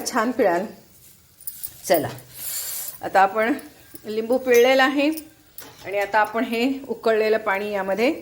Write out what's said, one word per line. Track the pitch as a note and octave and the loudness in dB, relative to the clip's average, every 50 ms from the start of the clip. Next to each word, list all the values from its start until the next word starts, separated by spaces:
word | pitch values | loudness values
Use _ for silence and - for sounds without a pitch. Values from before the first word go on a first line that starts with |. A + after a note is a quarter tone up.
| A#3 | 0
छान | - B3 A#3+ A3 B3+ | 0 -2 -2 -2 0
पिळाल. | B3 - A3 F#3 E3+ F3 G#3 - - - - _ _ - - - - _ _ _ _ - - - - - - - - - - - | 0 2 2 2 2 0 -2 -6 -10 -18 -20 _ _ -20 -20 -20 -20 _ _ _ _ -20 -20 -18 -14 -14 -14 -14 -14 -12 -2 0
चला, | F3 D#3 B2 - - - - - - - - - - - - - - - - - - - | 0 0 0 -2 -8 -12 -18 -20 -16 -12 -10 -10 -8 -8 -8 -8 -10 -10 -10 -12 -12 -12
आता | - - - F#3+ | -8 0 4 4
आपण | G3 G3 A3 A3 A3 A#3 C#4+ - - - - - - - - - - | 4 4 2 0 0 0 -2 -4 -6 -14 -20 -20 -20 -20 -20 -16 -12
लिंबू | G#3+ G#3+ A3 A3+ A3+ C4 B3+ | -8 -6 -6 -2 0 0 0
पिळलेला | B3+ B3+ A#3+ A#3+ A#3+ C4 C4 C4+ C4 | 2 4 6 6 6 6 6 4 4
आहे | - C4+ C#4+ C#4 D#4 D#4 - - - - _ _ _ _ - - - - - - | 4 2 2 2 0 0 -4 -10 -16 -20 _ _ _ _ -20 -18 -18 -20 -16 -10
आणि | F#3 G3 G3+ | -6 -4 -4
आता | G3+ G3 G#3+ G#3+ | -2 2 2 2
आपण | G#3 - A#3 A3+ A#3+ | 2 2 0 -4 -4
हे | A3+ A#3 A3+ A#3+ C#4 C4+ C4+ - - | -2 -2 0 0 0 -2 -4 -6 -10
उकळलेलं | A3+ - - A3+ A3 G#3+ A3 G#3+ A3 G#3+ | -10 -2 0 2 2 4 2 2 2 0
पाणी | - G#3 G3 G3 G#3 G#3 | 0 -2 -2 -2 -2 -4
यामध्ये | G#3 G3 F#3+ G3 F#3+ G#3+ A#3+ D4 E4+ - | -4 -4 -2 -2 0 0 0 0 0 -2